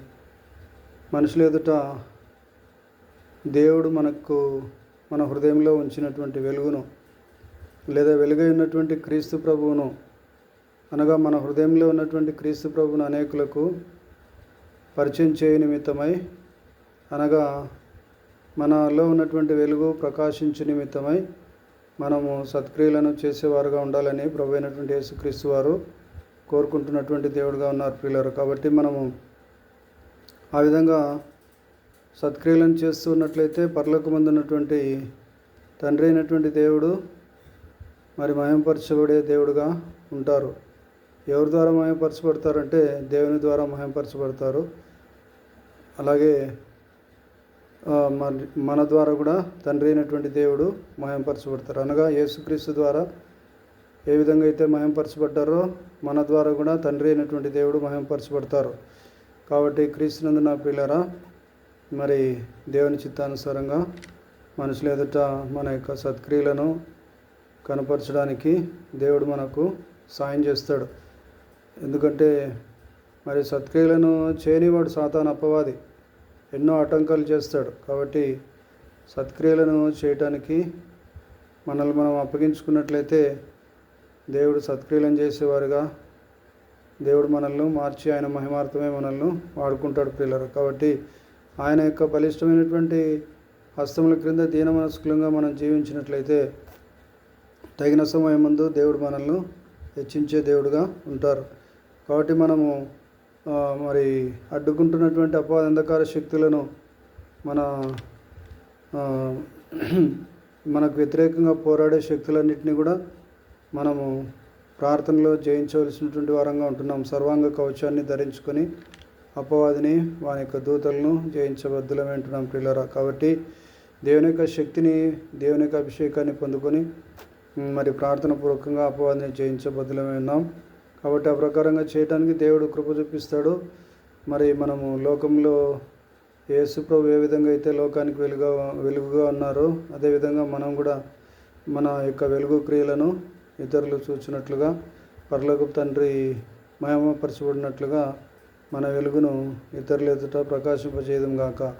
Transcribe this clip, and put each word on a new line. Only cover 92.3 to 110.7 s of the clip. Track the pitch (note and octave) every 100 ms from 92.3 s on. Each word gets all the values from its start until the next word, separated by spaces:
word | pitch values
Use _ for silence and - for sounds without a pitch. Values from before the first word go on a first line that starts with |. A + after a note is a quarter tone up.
| D3+ E3 E3 E3 E3 E3 E3 D#3 D3+ D3+ - _ _ _ -
హస్తముల | C#3 - E3
క్రింద | D#3+ D#3+ E3
దీన | D#3+ D#3 D#3+
మనస్కులంగా | D#3+ D#3 D#3 D3+ D#3 D#3
మనం | D3+ D3 C#3
జీవించినట్లయితే | D3 D3+ - C#3+ C3+ C#3 C3+ D3 C3 - - - _ _ _ _ _ _ _ _ - -
తగిన | D3 D3+
సమయం | D#3 E3 D#3+ D3+
ముందు | D3+ D3+ D#3+
దేవుడు | D3+ D3 C#3+
మనల్ని | C#3+ C#3 C#3+ F3+ F3+ - - - - C#3+
హెచ్చించే | C3+ D3+ D3 D3+
దేవుడుగా | C#3+ C#3+ C#3 D3+ F3+ - D3
ఉంటారు. | C3+ C#3+ C3+ C3+ - _ _ _ _ -
కాబట్టి | D3 D3+
మనము, | E3 D#3+ D#3 D3 C#3 C3+ - _ _ _ _ D#3+
ఆ, | D3 C#3+ C#3
మరి | D3 C#3 C3+ C3 B2+ - -
అడ్డుకుంటున్నటువంటి | D3 D3+ D3+ E3 E3 E3 E3 D#3 D#3
అపవాద | D3+ D#3+
అంధకార | D#3 D#3 D#3 D#3+
శక్తులను | D#3 D#3 D3 D#3 D#3 D3 C3+ - _ _ _ - - _ D3
మన, | D3 C#3+ C#3 C3+ C3 - - _ - - - - _ -
ఆ, | C#3+ C#3 C3 C3 C3+ D3+ - -
<clears throat> | - - F3+ D3+ - - - _ _
మనకు | D3+